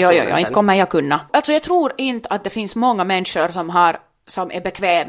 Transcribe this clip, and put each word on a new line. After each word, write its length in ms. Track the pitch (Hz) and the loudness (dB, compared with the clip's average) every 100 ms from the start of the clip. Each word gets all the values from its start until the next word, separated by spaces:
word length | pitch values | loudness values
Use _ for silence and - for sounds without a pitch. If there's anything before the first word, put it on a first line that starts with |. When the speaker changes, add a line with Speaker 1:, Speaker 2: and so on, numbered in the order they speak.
Speaker 1:
personen 20 | 180 170 | 4 4
Speaker 2:
ja, 60 | |
ja, 20 | 113 | 2
ja, 20 | |
Speaker 1:
sen. 80 | 165 | 0
Speaker 2:
inte 120 | 175 | 0
kommer 220 | 214 202 | 2 4
jag 140 | 190 185 | 2 2
kunna. 320 | 170 143 147 - | 0 0 -2 0
Alltså, 200 | 285 294 | 0 2
jag 100 | 302 | 0
tror 300 | 311 359 277 - | 0 0 0 -2
inte 320 | 262 233 - | -6 -6 -6
att 160 | 202 | -6
det 60 | 202 | -6
finns 260 | 226 202 226 | -6 -6 -2
många 280 | 247 208 | 0 0
människor 440 | 185 185 185 175 170 | 0 -2 -2 -2 -2
som 220 | 180 165 | -2 -2
har, 300 | 175 170 160 _ _ - | 2 2 2 _ _ -12
som 240 | - 185 | -8 -8
är 100 | 180 | -6
bekväm 480 | 185 185 190 170 | -8 -4 0 0